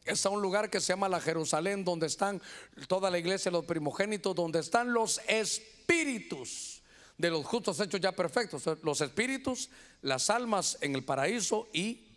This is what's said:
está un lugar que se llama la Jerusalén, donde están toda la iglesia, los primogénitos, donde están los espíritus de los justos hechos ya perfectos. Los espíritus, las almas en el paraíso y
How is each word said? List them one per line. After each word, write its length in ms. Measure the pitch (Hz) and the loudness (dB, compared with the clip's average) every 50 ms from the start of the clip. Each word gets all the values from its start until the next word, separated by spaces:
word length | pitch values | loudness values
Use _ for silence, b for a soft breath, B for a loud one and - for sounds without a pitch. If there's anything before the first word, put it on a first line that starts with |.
| - | -6
está 260 | - 208 - - 196 | -4 0 0 2 2
un 120 | 202 208 | 2 2
lugar 280 | 202 190 185 208 214 208 | 2 2 2 2 2 2
que 120 | - 190 | 0 0
se 60 | - - | 0 0
llama 200 | 185 190 196 190 | 2 2 2 2
la 140 | 180 165 | 2 2
Jerusalén, 640 | - 165 165 165 156 - - 151 165 196 202 196 190 | 0 0 0 0 0 0 0 2 2 0 0 0 0
donde 220 | 180 175 165 160 151 | -2 0 0 0 -2
están 340 | - - 196 202 202 170 B B B B B B B - - - | 0 0 0 0 0 -2 B B B B B B B -14 -4 -2
toda 220 | 180 190 190 190 | 0 2 2 2
la 80 | 180 175 | 2 2
iglesia, 320 | 170 175 190 190 - 185 | 2 0 0 0 0 0
los 140 | 175 170 160 | 0 0 0
primogénitos, 720 | 170 170 160 147 143 - - 196 208 214 190 - 196 185 | 0 -2 -2 -2 -2 0 0 0 0 -2 -2 -2 -2 0
donde 240 | 175 170 165 151 165 | 0 0 0 0 -2
están 340 | 151 - - 233 240 247 240 | 0 2 2 2 4 4 2
los 280 | 233 220 214 - - - - | 2 2 2 0 0 2 2
espíritus 1500 | 208 220 214 - - - - - - - - - 339 330 311 285 247 208 165 - - 135 120 - - - - - - - - B B B B B B B | 2 2 2 0 -2 -4 -6 -10 -20 -4 2 2 4 4 4 2 -2 -2 -4 -6 -8 -8 -8 -8 -10 -10 -10 -12 -12 -16 -20 B B B B B B B
de 120 | 165 170 | 0 0
los 160 | 165 156 143 | 0 0 -2
justos 340 | - - 233 - 208 175 135 | -2 -2 -2 0 0 -2 0
hechos 220 | 208 175 - 190 | -2 -2 -2 -2
ya 100 | 165 190 | 0 0
perfectos. 520 | 185 - 185 165 - 160 151 160 - 139 - 165 156 156 - | 0 0 0 0 0 0 0 -2 -4 -4 -2 -2 -2 0 0
Los 160 | 156 143 - | 0 0 0
espíritus, 720 | 151 131 - - 233 254 269 262 - 269 254 - - - B B B B B B | 0 -2 0 0 0 0 -2 -2 -2 -4 -4 -4 -6 -10 B B B B B B
las 280 | B 139 135 131 - - | B -2 0 2 2 2
almas 480 | 208 240 247 233 214 190 160 - - - | 2 2 2 0 0 0 0 0 -2 -2
en 140 | 165 143 135 | -2 -2 -2
el 100 | 135 131 | -2 -2
paraíso 640 | - 139 135 139 175 226 240 190 - 214 214 - - | -2 0 0 0 0 0 0 0 0 0 -2 -2 -2
y 380 | - 156 185 226 233 - - - - | -4 -2 -2 -2 -4 -6 -12 -20 -12